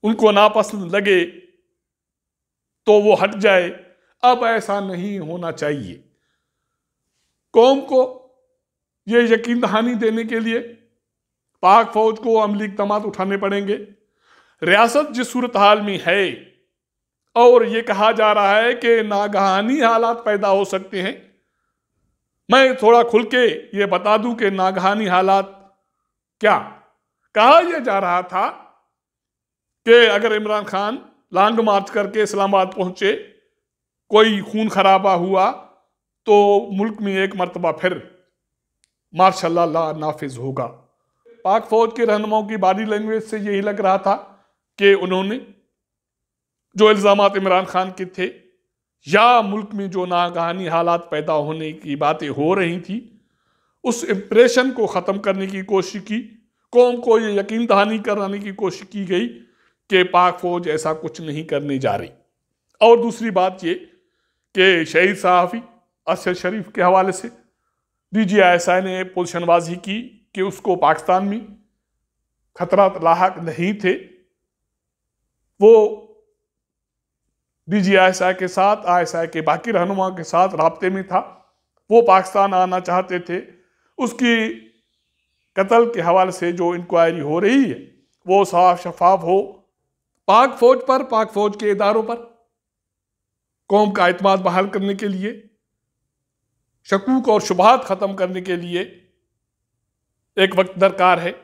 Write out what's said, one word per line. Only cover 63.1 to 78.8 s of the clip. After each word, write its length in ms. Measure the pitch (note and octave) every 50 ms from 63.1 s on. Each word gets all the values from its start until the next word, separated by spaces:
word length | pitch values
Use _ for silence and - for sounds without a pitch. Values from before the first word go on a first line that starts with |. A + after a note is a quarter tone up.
| - - A3 A3+
बात 320 | G3 F#3 F3+ F#3+ F#3+ F#3+ F3+
ये 100 | E3 F3 F3 - _ _ _ _ _ _ _ _ _ _ _ _ _ _
कि 300 | F#3+ F#3 F#3+ F#3 E3 D#3+
शहीद 300 | D3+ - D#3+ F3+ G3 G3+
सहाफ़ी 440 | G3 - F3+ F3+ F3+ F3 F3 - A#3 - - _ _ _ _ _ _ _
असद 280 | - E3+ E3+ - F#3 F3+
शरीफ 360 | F3+ - F3+ G#3 A3 F3 - -
के 80 | A3+
हवाले 300 | F3+ F3+ F#3 F#3+ F#3 F#3+ F#3
से 160 | F#3 - A#3 - _ _ _ _ _ _ _ _ _ _ _ _ _ _ _
डीजीआईएसआई 680 | - G#3+ A3 F3+ G3+ G#3 F#3+ F3+ F3 F3 F3 F#3+ F3+ F#3
ने 200 | F#3 F#3+ F#3 F#3 F#3
पोजीशन 380 | F#3 - F#3 F3+ E3+ - E3+ E3+
वाजी 300 | E3+ E3+ E3+ E3 D#3+ F3 F3
की 220 | - G3 G3 A3 B3 B3+ _ _ _ _ _
कि 80 | F#3+
उसको 340 | F#3 G3+ F#3+ - _ G#3+ F3+ -
पाकिस्तान 460 | - D3 D#3 D#3 - - F3+ F#3 G3
में 160 | G3+ G3+ A#3 A#3+ - - _ _ _ _ _ _ _ _ _ _ _ _ _ _ _ _ _ _ _ _
खतरा 300 | - F3 F3 - F#3+ G3+ F#3+ F#3 F#3
लाहक 360 | E3 E3 E3 E3+ F#3 F#3+ F#3 E3+
नहीं 320 | E3+ D#3+ D3 D#3+ E3+ F#3+ G#3
थे। 160 | G#3 - F3+ F#3+ - - - _ _ _ _ _ _ _ _ _ _ _ _ _ _ _ _ _ _ _ _ _ _ _ _ _ _ _ _ _ _
वो 140 | G3 A3 A#3 A3 G#3+ A3 - - - _ _ _ _ _ _ _ _ _ _ _ _ _ _ _ _ _ _ _ _ _ _ _ _ _ _ _ _ _ _ _ _ -
डीजीआईएसआई 640 | F#3 G#3 F#3 F#3+ G3 F#3 F#3 F#3 F#3 F#3 F#3 F#3 F#3
के 140 | F#3 F#3 F3+
साथ, 360 | F3+ F#3+ F#3 G3+ G#3+ G#3